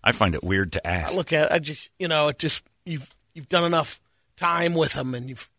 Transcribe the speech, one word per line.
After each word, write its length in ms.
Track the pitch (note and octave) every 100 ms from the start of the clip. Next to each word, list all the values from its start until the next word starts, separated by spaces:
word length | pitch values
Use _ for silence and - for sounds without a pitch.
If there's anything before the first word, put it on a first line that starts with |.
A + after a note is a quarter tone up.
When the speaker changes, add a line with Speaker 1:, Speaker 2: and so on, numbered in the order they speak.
Speaker 1:
I 80 | -
find 220 | A#2 G2+ D#2+
it 80 |
weird 280 | F2+ F#2+ F#2+
to 120 | F#2 E2
ask. 280 | F2 D#2+
Speaker 2:
I 20 | F#3
look 160 | E3+
at, 200 | D#3+ D3+
I 80 | E3+
just, 300 | D3 D3+ - _
you 80 | F3
know, 220 | D#3+ D3+
it 100 | C#3+
just, 240 | D#3+ - _ _ -
you've, 200 | D#3 C3+ _ _ -
you've 120 | C#3
done 160 | F3+ E3+
enough 360 | E3 D3 - _ _ _ -
time 380 | F3 E3+ E3+
with 200 | E3 D3+
them, 200 | C#3+ C3
and 160 | B2 B2+
you've 180 | B2+ -